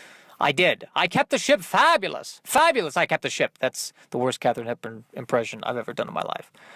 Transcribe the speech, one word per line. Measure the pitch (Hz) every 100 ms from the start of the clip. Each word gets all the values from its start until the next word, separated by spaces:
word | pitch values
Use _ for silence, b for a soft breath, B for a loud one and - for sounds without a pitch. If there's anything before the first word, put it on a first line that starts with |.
| B B B B
I | -
did. | 143 175 117 -
I | - 180
kept | 247 285
the | 247
ship | - 277
fabulous. | 170 190 285 330 185 151 - -
Fabulous, | - 262 330 269 170 156
I | 165
kept | 160
the | 139
ship. | - 139 -
That's | 131 - - b b
the | -
worst | 123 120
Katharine | 127 120 113
Hepburn | 120 110 113 110
impression | - 123 127 113 113
I've | - 123
ever | 110
done | - -
in |
my | -
life. | - - - B B